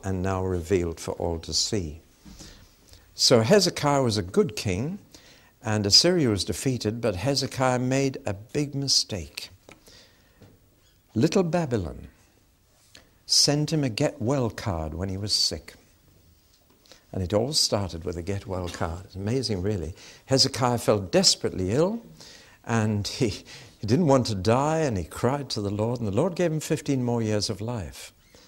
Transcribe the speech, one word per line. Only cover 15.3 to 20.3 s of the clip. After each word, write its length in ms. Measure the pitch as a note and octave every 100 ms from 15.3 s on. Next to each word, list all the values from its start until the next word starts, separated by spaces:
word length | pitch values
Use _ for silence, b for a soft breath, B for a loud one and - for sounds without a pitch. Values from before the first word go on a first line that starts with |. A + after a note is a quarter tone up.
sick. 440 | - - E2 - - _ _ _ _ _ _ _ _ _ _ b b b
And 100 | G2
it 100 | F2
all 200 | G#2 B2+
started 500 | D#3 - G#2+ F#2 E2
with 140 | E2+ F2
a 40 |
get 240 | F2 G2 -
well 220 | F2+ F2
card. 380 | - E2+ F2 F#2+
It's 100 | F#2
amazing, 460 | G2+ C3 A2 F#2+
really. 340 | G2 G2+ D#2 - B B
Hezekiah 540 | B